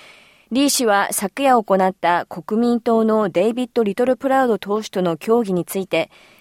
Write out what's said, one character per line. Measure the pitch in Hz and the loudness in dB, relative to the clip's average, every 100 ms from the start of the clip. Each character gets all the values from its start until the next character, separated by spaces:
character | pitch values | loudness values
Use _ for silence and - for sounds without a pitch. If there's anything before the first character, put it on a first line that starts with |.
| - - - _ - | -20 -20 -20 _ -6
リ | 240 285 | 0 0
ー | |
氏 | - 233 | 0 2
は | 202 190 | 2 0
昨 | - 196 - | -4 -6 0
夜 | 277 240 | 4 4
行 | 202 190 | 4 2
っ | 185 | 2
た | - 170 175 - | 0 0 0 -2
国 | - - 214 | -12 -6 -2
民 | 240 240 | 0 0
党 | 240 226 | 0 2
の | 220 220 202 | 2 2 0
デ | 170 214 | 0 0
イ | |
ビ | 240 247 | -2 -4
ッ | |
ド・ | 240 | -2
リ | 214 196 | -2 0
ト | 247 | 0
ル | 254 | 0
プ | 277 | 0
ラ | 269 254 | 0 2
ウ | |
ド | 202 | -2
党 | 190 208 | -2 -6
首 | 214 | -4
と | 202 | -4
の | 180 160 | -2 -2
協 | - 233 | 0 0
議 | 196 | 0
に | 180 165 | -2 -4
つ | 196 | -6
い | 180 | -4
て、 | 165 - - - _ | -4 -4 -10 -20 _